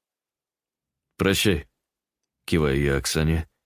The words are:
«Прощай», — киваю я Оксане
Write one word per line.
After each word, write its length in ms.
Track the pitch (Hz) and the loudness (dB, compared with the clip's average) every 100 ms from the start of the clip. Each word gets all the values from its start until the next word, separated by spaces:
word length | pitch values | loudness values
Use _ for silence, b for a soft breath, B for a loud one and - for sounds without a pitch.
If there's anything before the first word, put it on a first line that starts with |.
| _ _ _ _ _ _ _ _ _ _ _ - | _ _ _ _ _ _ _ _ _ _ _ -2
«Прощай», — 500 | 98 92 107 85 - _ _ _ _ _ _ _ - | 0 0 0 -2 -4 _ _ _ _ _ _ _ -2
киваю 360 | 85 76 69 | 0 2 0
я 160 | 71 69 | 0 -2
Оксане 500 | - 80 78 80 80 _ | -2 -2 0 0 -4 _